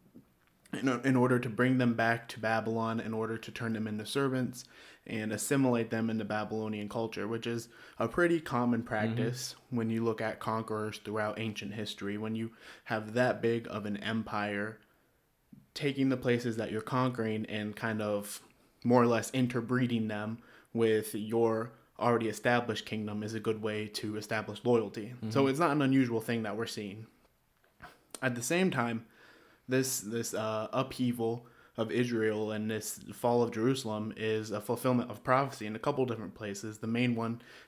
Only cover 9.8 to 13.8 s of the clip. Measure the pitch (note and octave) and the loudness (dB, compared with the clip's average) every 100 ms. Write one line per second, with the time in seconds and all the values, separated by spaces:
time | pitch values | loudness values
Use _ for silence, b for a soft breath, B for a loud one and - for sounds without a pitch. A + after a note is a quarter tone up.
9.8 | A2+ A2+ A2+ A2 A2 - A#2+ A2 A2 G#2+ | 0 0 0 0 -2 -4 -2 -2 -2 -4
10.8 | G#2+ G#2+ G#2+ G#2+ G#2+ - A2 G#2 G2+ G2+ | -4 -6 -6 -2 -2 -2 -4 -4 -8 -6
11.8 | G#2 - G2+ G#2 A2 A2 A2+ B B B | -8 -6 -6 -4 -4 -4 -6 B B B
12.8 | - A2 G#2+ A2+ B2 G#2+ A#2 A#2 A#2+ G#2 | -4 -4 -2 2 2 2 2 0 -2 -6